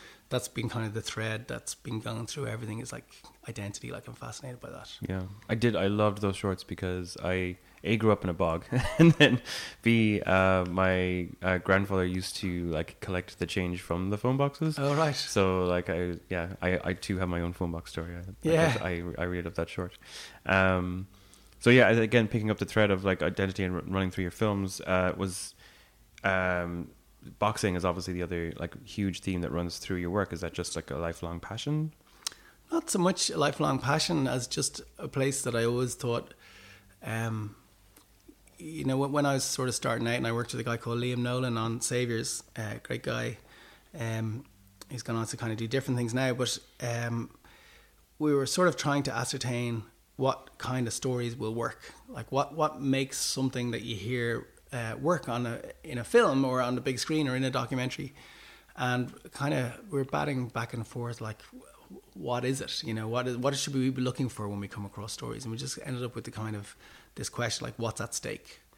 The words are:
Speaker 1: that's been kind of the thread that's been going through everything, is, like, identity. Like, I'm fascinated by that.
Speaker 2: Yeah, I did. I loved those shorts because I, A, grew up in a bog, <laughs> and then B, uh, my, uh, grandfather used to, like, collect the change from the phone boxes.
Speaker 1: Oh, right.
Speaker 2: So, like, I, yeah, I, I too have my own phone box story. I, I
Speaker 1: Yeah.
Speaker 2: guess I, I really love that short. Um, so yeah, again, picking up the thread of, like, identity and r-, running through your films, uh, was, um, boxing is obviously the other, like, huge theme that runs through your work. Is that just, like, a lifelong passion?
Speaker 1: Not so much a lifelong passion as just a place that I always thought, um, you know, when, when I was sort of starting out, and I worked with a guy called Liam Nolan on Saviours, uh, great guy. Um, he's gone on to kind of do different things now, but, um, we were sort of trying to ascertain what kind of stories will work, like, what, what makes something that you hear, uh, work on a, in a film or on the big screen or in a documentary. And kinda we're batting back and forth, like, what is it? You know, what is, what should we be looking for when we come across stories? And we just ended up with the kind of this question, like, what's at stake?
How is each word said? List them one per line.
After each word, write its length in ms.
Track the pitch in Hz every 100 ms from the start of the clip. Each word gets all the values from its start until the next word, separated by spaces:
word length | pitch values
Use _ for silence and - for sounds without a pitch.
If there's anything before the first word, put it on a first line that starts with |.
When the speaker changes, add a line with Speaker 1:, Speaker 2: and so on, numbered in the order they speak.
| - - -
Speaker 1:
that's 180 | 127 -
been 200 | - 113
kind 160 | 117 110
of 60 |
the 60 | 110
thread 480 | - - 110 110 120
that's 260 | 120 -
been 260 | - - 113
going 260 | 113 113 117
through 200 | 151 120
everything, 320 | 110 110 110
is, 120 | 117
like, 120 | 120 - - - - -
identity. 420 | - 101 - 123
Like, 160 | 113 -
I'm 80 |
fascinated 460 | 107 123 - 131 120
by 100 | 113
that. 200 | - - -
Speaker 2:
Yeah, 220 | - 92 92 101 -
I 60 | 113
did. 180 | 120
I 140 | 95 98
loved 320 | 104 107 98
those 160 | 101 95
shorts 280 | 101 92
because 520 | - 90 92 90 87 -
I, 320 | 87 92 90 90 - -
A, 140 | 92 110
grew 160 | 110
up 120 | 101
in 60 | 95
a 40 |
bog, 300 | 82 87 82 - 123
<laughs> 160 | - -
and 140 | 165
then 280 | - 139 123 - - - -
B, 380 | 117 117 107 104
uh, 420 | - 95 95 92 90
my, 600 | 92 92 92 90 90 87 -
uh, 160 | 92 90
grandfather 460 | - 95 98 95
used 320 | 90 92 90 -
to, 280 | 95 87 85
like, 300 | 80 82 -
collect 380 | - 90 - -
the 80 | 87
change 340 | - 90 87
from 300 | - 85 95
the 80 | 101
phone 180 | 123 135
boxes. 420 | 139 - 160 147
Speaker 1:
Oh, 160 | 139
right. 200 | 143 156 135
Speaker 2:
So, 480 | - 104 95 92
like, 240 | 90 90 90
I, 240 | 85 90 85 -
yeah, 200 | 90 85 95
I, 160 | 90 90
I 80 | -
too 240 | 92 - 92
have 100 | 90
my 100 | 87
own 120 | 85
phone 180 | 87 87
box 180 | 82 -
story. 240 | - 82
I, 40 | 87
I 40 | 90 -
Speaker 1:
Yeah. 100 | 160 160 160
Speaker 2:
guess 100 | 113
I, 200 | 92 87 87 -
I 60 |
really 180 | 90 90
love 120 | 85 -
that 120 | 82
short. 260 | - 90 - - - - - -
Um, 600 | 95 95 92 90 92 95 - - - - -
so 100 | 120
yeah, 180 | 127 104
again, 400 | 117 110 120 107
picking 220 | 117 107
up 80 | 104
the 60 | 98
thread 240 | 110 104
of, 120 | 95
like, 180 | 98 90
identity 420 | 82 92 95 92
and 100 | 92 90
r-, 60 | -
running 240 | 95 95
through 120 | 92
your 80 | 90
films, 500 | - 107 98 95 -
uh, 320 | - 92 92 -
was, 380 | 95 87 - - - - - _ - -
um, 640 | 98 92 92 90 87 87 - - _ - - -
boxing 360 | 107 107 104
is 100 | 90
obviously 300 | 90 90 90
the 80 | 90
other, 300 | 85 85 85 -
like, 220 | 85 - -
huge 340 | - 98 87
theme 200 | - 90
that 100 | 82
runs 280 | 80 87 -
through 180 | - 92
your 140 | 87
work. 220 | 101 92
Is 80 | 80
that 120 | 85
just, 240 | - 85 82
like, 140 | -
a 60 | 67
lifelong 440 | 85 82 85 85
passion? 520 | - 110 143 151 156 - _ - - - - - -
Speaker 1:
Not 200 | 330 320
so 80 | 202
much 300 | 175 - -
a 60 | 160
lifelong 420 | 143 - 147 131
passion 460 | 123 156 - 160 131
as 180 | 127 120
just 340 | - - - - -
a 100 | -
place 340 | 139 135 135
that 120 | 127 117
I 80 |
always 300 | 117 120 123
thought, 380 | - 123 117 - - - - - - - -
um, 520 | 110 110 113 110 104 - - _ _ - _ _ - - - -
you 260 | 160 160
know, 120 | 135 131
when, 160 | 139
when 140 | 147 143
I 80 |
was 100 | 135
sort 240 | - - 127
of 60 |
starting 320 | 113 131 117 117
out, 80 |
and 120 | 123 120
I 60 |
worked 200 | 117 117
with 80 | 120
a 40 |
guy 120 | 117 117
called 220 | 120 117
Liam 180 | 123 123
Nolan 380 | 120 127 127 113
on 240 | 117 117
Saviours, 600 | - 123 120 113 - - - -
uh, 180 | 107 113
great 200 | - 123
guy. 360 | - 117 120 113 - - - - _ 160
Um, 460 | 113 113 113 113 - - - - -
he's 140 | 127
gone 140 | - 117
on 100 | 113
to 100 | 117
kind 160 | 117
of 60 | 110
do 80 | 113
different 300 | 135 135 123
things 160 | 120
now, 180 | 127 131
but, 240 | 127 120 - - -
um, 500 | 123 117 120 117 - - - - - - - _ _ -
we 160 | 151
were 120 | 139 131
sort 220 | - 180
of 80 | -
trying 260 | 147 143
to 100 | 139
ascertain 720 | 113 127 131 127 120 120 117 104 _ _ -
what 420 | 131 - - -
kind 300 | - 127 117
of 40 |
stories 440 | - 135 123 120 120
will 180 | 110
work, 380 | 113 117 - - - -
like, 220 | 247 -
what, 220 | 135 143
what 260 | 151 151 147
makes 340 | 135 135 139 -
something 520 | - - 131 127 120
that 120 | 117
you 120 | 117
hear, 540 | 104 104 123 120 117 - - -
uh, 220 | 127 113 110
work 280 | 143 170 -
on 180 | 120 120
a, 140 | 120 - -
in 140 | 156 123
a 60 |
film 400 | 113 240 202 135
or 160 | 131 127
on 140 | 123
the 60 | 123
big 180 | 131 127
screen 300 | - 156 139
or 80 | 127
in 80 |
a 60 | 131
documentary. 640 | 131 120 131 127 - 139 - - - - - - -
And 360 | 123 123 120 - -
kinda 460 | - 139 147 120 - 208
we're 160 | 143
batting 440 | 135 147 147 131 120
back 260 | 117 117
and 120 | 117 110
forth, 340 | 123 120 120
like, 200 | 110 107 - 254 - - - 185 -
what 300 | 190 139 123
is 160 | 123 135
it? 220 | - -
You 100 | 120
know, 120 | 110 110
what 200 | 120 127
is, 80 | 123
what 200 | 135 139
should 180 | -
we 160 | 135 131
be 120 | 127
looking 260 | 127 123 127
for 200 | - 104
when 100 | 101
we 60 | 101
come 160 | -
across 280 | 101 - 104
stories? 320 | - 120 113
And 80 | 123
we 40 | 117
just 200 | 135 -
ended 180 | - 123
up 120 | 123 113
with 80 |
the 60 | 117
kind 240 | 110 107 104
of 200 | 101 - - - -
this 140 | - -
question, 360 | - 120 -
like, 100 | 120 -
what's 220 | 113 -
at 120 | 117
stake? 460 | - 107 101 - - _